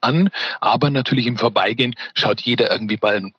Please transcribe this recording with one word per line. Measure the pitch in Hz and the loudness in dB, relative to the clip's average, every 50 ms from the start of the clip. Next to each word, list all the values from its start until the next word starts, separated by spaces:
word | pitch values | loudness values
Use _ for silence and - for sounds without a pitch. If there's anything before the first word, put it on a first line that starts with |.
an. | - 123 143 170 190 196 - - - - - - | -2 0 2 2 2 2 0 -4 -6 -8 -6 -2
Aber | - 101 110 120 147 143 | 0 2 2 2 2 2
natürlich | 139 131 123 - 139 131 117 | 0 0 0 0 0 0 0
im | 120 120 | 0 0
Vorbeigehen | 104 113 117 101 101 95 104 117 123 127 120 113 - - - - | 0 0 0 2 2 0 0 0 0 -2 -2 -4 -6 -12 -8 -4
schaut | - - 107 104 - | -2 0 0 0 -2
jeder | - 120 120 120 113 - | -2 0 0 2 2 2
irgendwie | - - 110 104 107 104 | 0 -2 -2 -4 -2 0
mal, | - 104 104 101 95 98 - | 0 0 0 0 -4 -8 -12